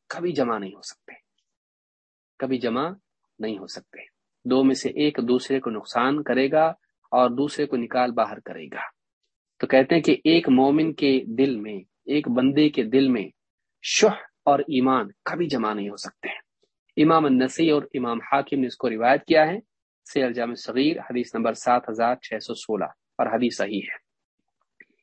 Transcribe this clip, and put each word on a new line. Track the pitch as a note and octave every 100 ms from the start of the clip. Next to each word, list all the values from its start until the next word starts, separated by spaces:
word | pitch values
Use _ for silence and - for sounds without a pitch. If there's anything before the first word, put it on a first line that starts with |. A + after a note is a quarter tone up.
| _
کبھی | - F3
جمع | C#3+ A#2+ A2
نہیں | F#2+
ہو | -
سکتے، | - - - - _ _ _ _ _ _ _ _ _ _ _ _
کبھی | C3 B2+
جمع | A#2+ A#2+ D#3+ G3 _ _ _ _
نہیں | A2 G2
ہو | G2
سکتے۔ | - - - - _ _ _
دو | B2 C3
میں | C3+
سے | B2+ B2+
ایک | - D3+ D3
دوسرے | A#2 B2+ - C3+
کو | B2+
نقصان | G#2+ - A#2 B2+ D3+
کرے | D3 B2 C#3
گا | D#3 D#3+ E3+ _ _ _
اور | A#2+ B2
دوسرے | A#2+ C#3+ - C#3+
کو | B2+
نکال | A#2 B2+ B2
باہر | A#2+ G#2 -
کرے | - E2+ D2
گا۔ | - - _ _ _ _ _ _ _
تو | -
کہتے | C3 C3
ہیں | E3+
کہ | D3 C3+
ایک | D3+ E3+ E3
مومن | B2+ C3+ D3+ D#3+
کے | C#3+ C#3+ C3 - A2+
دل | C#3 A#2
میں، | G#2+ G2+ - _
ایک | - D3 C#3+
بندے | B2 C3 C#3 D3+
کے | D3
دل | A2 C3 C3+
میں | A#2 E2+ _ _ _ _ _
شح | - - G#3 - - _
اور | D3 C#3+
ایمان | D3 C3 B2+ C3 G2+ -
کبھی | - E3 E3+
جمع | C3 G#2+
نہیں | G#2+ G2+
ہو | G#2
سکتے۔ | - - - - _ _ _ _ _ -
امام | D#3 D#3+
النسائی | D3+ B2+ C3 - E3
اور | D3 C#3
امام | C#3 A#2+ A#2 -
حاکم | C#3 C#3+ C#3
نے | B2+
اس | -
کو | B2
روایت | A2 A#2 C#3+
کیا | - D#3+ D#3
ہے، | G3+ - _ _ _ -
سیل | C#3+ B2+
جامع | A#2+ A#2
صغیر، | A#2 - A#2+ D3 -
حدیث | - B2 A#2+
نمبر | A2+ A2+
سات | A2 B2+ B2 -
ہزار | A2 A#2 B2+
چھ | - A2
سو | -
سولہ، | A2 - G#2
اور | E2+ - _ - A#2
حدیث | A#2 A#2+ -
صحیح | G2+ G#2
ہے۔ | - - _ _ _ _ _ _ _ _ _ _